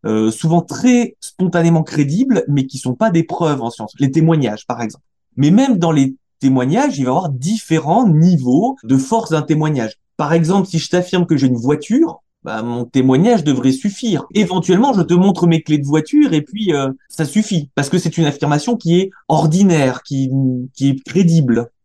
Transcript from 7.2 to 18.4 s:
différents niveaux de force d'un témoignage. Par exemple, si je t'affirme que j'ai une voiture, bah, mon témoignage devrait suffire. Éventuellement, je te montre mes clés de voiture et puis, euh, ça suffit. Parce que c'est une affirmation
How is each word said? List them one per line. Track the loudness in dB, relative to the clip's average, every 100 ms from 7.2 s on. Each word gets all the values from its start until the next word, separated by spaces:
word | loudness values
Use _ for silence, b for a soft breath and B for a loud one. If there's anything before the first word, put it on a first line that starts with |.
| -2
différents | -6 -4 -6 -2 -2 0 0 2
niveaux | 4 4 2 2 0 0 -6
de | -2 -2
force | 0 -4 0
d'un | -4
témoignage. | 0 -2 0 -2 -6 -10 _ -8
Par | -2
exemple, | 0 2 0 0
si | -4
je | -2
t'affirme | -2 0 -2 0
que | 2
j'ai | 2
une | 0
voiture, | -2 -2 -2 0 0 -2 _ _
bah, | -10 -8
mon | -8 -8
témoignage | -4 0 2 4 4 2
devrait | 2 0 0
suffire. | 0 -4 -4 -4 -4 -2
Éventuellement, | -2 0 -2 0 2 2
je | 0
te | 2
montre | 4 4 2 2
mes | 2
clés | 0 -2
de | 0
voiture | -2 0 0 2
et | 0
puis, | -4 -6 -2
euh, | -2 -2 -8 _
ça | -6
suffit. | -2 -2 -2 -4 -4
Parce | -6 -2
que | -2
c'est | -2 -2
une | -2
affirmation | 0